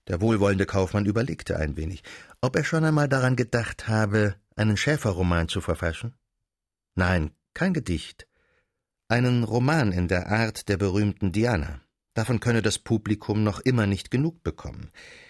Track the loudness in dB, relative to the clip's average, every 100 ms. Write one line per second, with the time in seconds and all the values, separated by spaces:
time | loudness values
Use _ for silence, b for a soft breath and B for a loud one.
0 | -6 0 2 4 4 2 0 0 0 0
1 | 0 0 -2 -4 -6 -2 -2 -4 -6 -8
2 | B B B B -2 0 0 0 2 2
3 | 2 2 2 2 0 -2 -2 -6 -2 0
4 | 2 2 2 -2 _ -2 0 2 0 0
5 | -2 0 2 2 0 -2 -4 -2 -4 -4
6 | -8 -12 _ _ _ _ _ _ _ -2
7 | 2 2 0 -6 _ -4 -2 -2 -2 -4
8 | -6 -16 -20 _ _ _ _ _ _ _
9 | -2 0 2 2 2 0 2 2 2 0
10 | 0 0 0 0 0 -4 -4 0 0 2
11 | 0 0 -2 0 2 0 -2 -10 -16 _
12 | _ -6 -2 0 2 2 2 -2 0 -2
13 | 0 -4 -2 0 0 -2 -2 0 2 0
14 | -2 -2 -2 -4 -8 -8 -12 -14 -16 B
15 | B B B